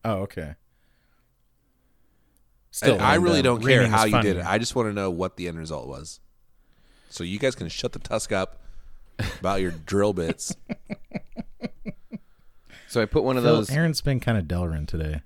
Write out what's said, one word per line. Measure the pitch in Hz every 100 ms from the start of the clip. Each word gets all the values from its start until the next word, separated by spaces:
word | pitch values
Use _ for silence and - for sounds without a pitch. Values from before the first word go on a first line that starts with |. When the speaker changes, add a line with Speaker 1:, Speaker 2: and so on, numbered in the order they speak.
Speaker 1:
Oh, | 226 92
okay. | 98 - 76 80 _ _ _ _ _ _ _ _ _ _ _ _ _ _ _ _ _ _ _ _ _
Still, | - 120 101
Speaker 2:
I, | 123
I | 156
really | 175 160
Speaker 1:
um, |
Speaker 2:
don't | 131 120
care | 123 127
Speaker 1:
reaming | 113
is |
Speaker 2:
how | 110
you | 110 120
did | 104 87
Speaker 1:
funny. |
Speaker 2:
it. | 87
I | 107
just | 120 131
wanna | 110
know | 101 98
what | 85 92 -
the | 87
end | 82
result | 80 76 62
was. | 65 76 - - _ _ _ _ _ _ _ _
So | -
you | 87 101
guys | 131 -
can | 82
shut | - 123
the | -
tusk | - 110 -
up | 98 95 - - - - - - - - -
about | 90 98
your | 92
drill | 82 78 98 104
bits. | 90 82 - - -
<laughs> | - - - - - - - - - - 233 - 220 - - 240 - - - - - - -
Speaker 3:
So | 120
I | 107
put | 156
one | 123 127
of |
Speaker 1:
Phil, | 120 117
Speaker 3:
those | 104
Speaker 1:
Aaron's | 139 165 147
been | 143 127
kinda | - 110
Delrin | 78 90 87 78 73
today. | 80 78 78